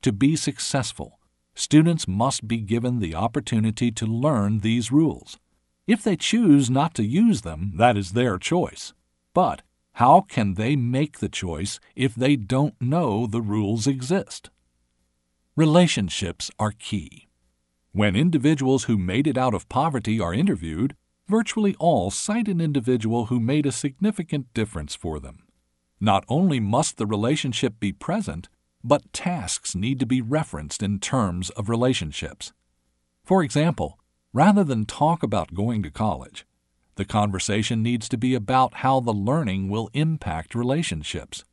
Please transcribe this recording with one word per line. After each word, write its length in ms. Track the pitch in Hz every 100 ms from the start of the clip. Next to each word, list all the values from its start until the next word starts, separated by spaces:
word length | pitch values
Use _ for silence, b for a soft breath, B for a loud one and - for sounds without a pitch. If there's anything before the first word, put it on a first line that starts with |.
To 100 | -
be 220 | 101 135
successful, 840 | 160 - - - 139 - - - _ _ _ _
students 540 | - - 147 165 165 -
must 400 | 95 123 - 107
be 100 | 117
given 400 | 101 117 123 123
the 160 | 92
opportunity 760 | 80 110 131 - 113 110 107 120
to 140 | 113 110
learn 520 | 113 139 131 101 107
these 320 | 107 117 113
rules. 480 | 139 160 67 - - _ _ _ _ -
If 160 | 220
they 140 | - 170
choose 520 | - 226 220 143 123
not 260 | 131 160
to 100 | -
use 380 | 104 147 233 165
them, 320 | 85 78 95 95
that 200 | 117 107
is 160 | 92
their 260 | 104 123 92
choice. 540 | - 170 156 - - _ _ _ _
But 300 | - 185 - _ _ _
how 300 | - 120 170
can 320 | 190 - 104
they 200 | 92 110
make 460 | 147 120 131 151 -
the 80 | 107
choice 500 | - 92 78 98 - b
if 220 | - 127 113
they 180 | 127
don't 400 | 143 101 131 147 -
know 460 | 123 156 156 104 120
the 120 | 113
rules 460 | 107 107 101 113 113
exist? 640 | 135 127 190 - - - _ _ _ _ _ _ _ _ _ _
Relationships 960 | - 160 160 175 - 95 - 90 - - -
are 140 | 107
key. 560 | 101 - 104 73 - _ _ _ _ _ _ _
When 240 | 92 104 95
individuals 680 | 165 160 131 156 131 131
who 140 | - 110
made 300 | 90 101 151
it 100 | 127
out 160 | 127
of 140 | 104 -
poverty 520 | - 156 139 110 110
are 140 | 87
interviewed, 640 | 92 196 117 82 78 131 - _ _ _
virtually 460 | 214 226 - 208 185
all 280 | 165 143 92
cite 380 | - - 214 214
an 140 | 180
individual 680 | 165 143 117 127 110 117 113
who 140 | 123
made 260 | 113 147 147
a 60 |
significant 720 | 127 143 131 202 208 165 147 127
difference 400 | - 110 - 73
for 240 | - 85 76
them. 240 | 67 - _ _ _ _ _ _
Not 260 | 104 98 -
only 320 | 131 190 139
must 380 | 104 117 160 -
the 80 | 104
relationship 720 | 107 113 151 139 113 127 110
be 100 | 104
present, 580 | 95 - 196 208 76 - _ _ _
but 280 | 120 143 _
tasks 640 | - - 175 87 - -
need 240 | 90 107 135
to 80 | 127
be 140 | 131
referenced 640 | 113 147 156 76 73 -
in 160 | 101 101
terms 500 | - 135 101 87 90
of 180 | - 101
relationships. 840 | 117 123 127 80 73 73 - - _ _ _ _ _ _ _
For 180 | - 190
example, 560 | 151 147 160 139 76 - _ _ _
rather 300 | 117 170 208
than 220 | 170 120
talk 400 | 107 - 151 165
about 280 | 123 101 80
going 300 | 82 107 113
to 80 | 87
college, 560 | - 110 73 64 - - _ _ _ _
the 100 | -
conversation 800 | 101 110 104 95 - 104 107 113
needs 260 | 113 120 -
to 60 | 127
be 160 | 127
about 420 | 127 101 131 131
how 260 | - 131 135
the 120 | 117
learning 560 | 104 98 151 131 95 95
will 220 | 104 113
impact 600 | 139 160 156 - 80 80
relationships. 880 | 117 120 143 165 80 76 95 - - -